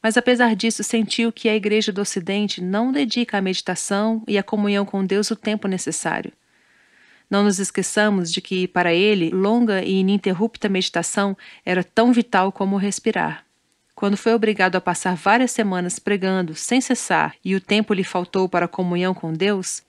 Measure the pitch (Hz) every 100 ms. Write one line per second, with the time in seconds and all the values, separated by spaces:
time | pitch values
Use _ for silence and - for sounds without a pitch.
0 | 220 220 240 247 247 208 226 214 208 233
1 | 208 - 226 - 226 214 208 214 214 196
2 | 202 - 175 202 208 - 180 196 247 277
3 | 262 247 233 202 190 185 - 185 - 202
4 | 220 226 220 202 196 214 208 202 196 196
5 | 190 190 208 220 - 214 196 185 - 160
6 | 165 - - _ _ _ _ _ _ _
7 | _ _ _ 196 208 190 190 - 185 -
8 | 214 196 170 165 - 185 180 185 175 170
9 | 202 202 165 185 196 233 233 196 185 190
10 | 190 202 196 180 226 - 214 190 196 170
11 | 170 - 202 196 - - - 180 180 -
12 | 240 240 233 190 190 - 196 196 202 190
13 | - 196 160 156 _ _ _ _ _ -
14 | 202 202 233 226 220 208 185 180 - 175
15 | 185 175 196 226 254 - 208 185 180 -
16 | - 202 190 190 175 156 - 247 254 240
17 | - 165 151 - 185 190 - 208 208 196
18 | 185 185 175 196 185 180 170 - 180 175
19 | 185 185 165 160 196 202 185 -